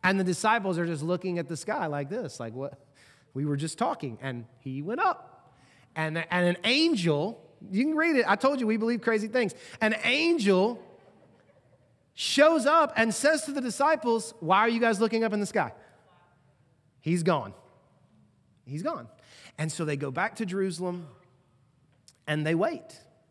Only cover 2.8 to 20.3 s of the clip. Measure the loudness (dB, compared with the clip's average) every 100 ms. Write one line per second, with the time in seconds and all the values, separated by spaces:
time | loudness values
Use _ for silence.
2.8 | _ _ -20 _ _ -6 -4 -2 -4 -2
3.8 | -2 -2 -8 -8 -8 -8 -12 _ -12 -10
4.8 | -8 0 0 0 -8 -20 _ _ _ _
5.8 | _ -4 -2 -2 -2 2 2 2 2 4
6.8 | 4 2 2 0 -2 -6 -18 _ -6 -2
7.8 | 0 2 2 2 2 2 2 2 0 0
8.8 | 0 0 0 0 0 0 -2 -4 -20 -2
9.8 | -2 0 0 2 2 2 4 4 4 -2
10.8 | -14 -20 -20 -20 -20 _ _ _ _ _
11.8 | _ _ _ -8 -2 6 6 6 4 4
12.8 | 4 2 0 2 2 2 -2 -4 -4 0
13.8 | 2 2 2 -2 -2 -10 2 4 4 2
14.8 | 2 2 0 2 0 -2 -2 -2 -2 -6
15.8 | -20 _ _ _ _ _ _ _ _ _
16.8 | _ _ -2 0 2 0 -2 -14 -20 _
17.8 | _ _ _ _ _ _ _ _ -10 -6
18.8 | -6 -6 -12 -20 -20 -20 -20 -6 -6 -4
19.8 | -4 -2 -4 -2 -4